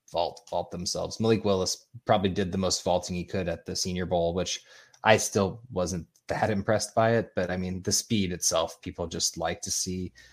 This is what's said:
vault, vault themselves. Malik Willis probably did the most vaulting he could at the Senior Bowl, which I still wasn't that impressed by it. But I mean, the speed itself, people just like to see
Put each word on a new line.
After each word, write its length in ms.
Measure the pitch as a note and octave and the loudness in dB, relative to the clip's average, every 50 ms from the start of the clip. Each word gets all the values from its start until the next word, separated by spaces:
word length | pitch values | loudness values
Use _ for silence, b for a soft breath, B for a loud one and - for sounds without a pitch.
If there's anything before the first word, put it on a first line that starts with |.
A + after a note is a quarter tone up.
| _ - | _ -6
vault, 360 | - E2+ F2 D#2+ - - - - | -2 -2 -2 -2 -4 -8 -10 -6
vault 220 | F2 F2 E2+ - | -4 -4 -4 -4
themselves. 480 | - F2 F2 - - F2 F2 E2+ - - | -8 -6 -6 -4 -4 -4 -4 -6 -2 0
Malik 240 | A2 A2+ A2+ G2+ - | 4 4 4 4 4
Willis 420 | G2+ G2 F#2 F#2 F2+ - - - _ - A#2+ - | 2 2 2 2 0 -2 -6 -10 _ -20 -6 2
probably 240 | - A2+ G2+ F#2+ G2 | 4 4 4 4 2
did 220 | F2 G2 G2 F2 | 2 0 -2 0
the 60 | F#2 | 0
most 260 | F#2+ F#2+ F2+ - - - | 0 0 0 0 0 2
vaulting 320 | F#2 F2 F2+ - - F2+ | 2 0 0 0 -2 -4
he 100 | F2 E2+ | -6 -6
could 240 | - - G2 F2+ E2+ | -4 -4 -4 -2 -2
at 160 | E2+ - - | -4 -6 -8
the 100 | - F#2 | -8 -6
Senior 300 | - - F#2+ F2+ F2+ F#2 | -4 -4 -2 -2 -2 -2
Bowl, 280 | F2 F#2 E2+ E2+ E2+ E2+ | 0 2 2 2 2 0
which 300 | F2+ F2+ - - - b b b b b b b b - | 0 -2 -2 -4 -8 b b b b b b b b 6
I 140 | A2 A2 | 6 6
still 440 | G#2 - - - A2 G2 F#2+ - - - - | 6 4 2 0 2 0 0 -2 -6 -12 -8
wasn't 360 | G#2+ F#2 F2+ F2 F#2+ E2+ D#2+ - _ _ _ | -4 -2 -2 -2 -2 -6 -6 -10 _ _ _
that 220 | - - - A2+ G#2+ | -6 -2 0 0 0
impressed 460 | G#2+ G2 F#2+ - G#2+ G#2 - - - | 0 0 0 2 2 2 0 0 2
by 160 | A2+ A2+ A2+ | 2 4 4
it. 200 | A#2 A2+ G2 - - | 4 2 0 -2 -2
But 160 | G2+ F#2 F2 | -4 -2 -2
I 60 | F#2 | -2
mean, 260 | F#2 F#2 F#2 F#2 F#2 F2+ | -4 -4 -4 -6 -4 -2
the 80 | G#2 | -2
speed 400 | G2+ - - - A#2+ G#2 G2 F2 | -2 -2 0 0 0 0 0 0
itself, 500 | F2+ E2+ - - F2 E2 E2 - - - | -2 -2 -2 0 2 2 0 -2 -4 -10
people 240 | - - F#2 - F2 | -12 -10 -8 -6 -6
just 320 | D#2 - E2+ - - - | -6 -4 -2 -2 -2 -2
like 240 | - E2 E2+ F2 - | -2 -2 -4 -4 -4
to 100 | - - | -6 -6
see 400 | - - - F#2 F#2 F#2 F2+ - b b b b | -4 -4 -4 -4 -4 -4 -6 -8 b b b b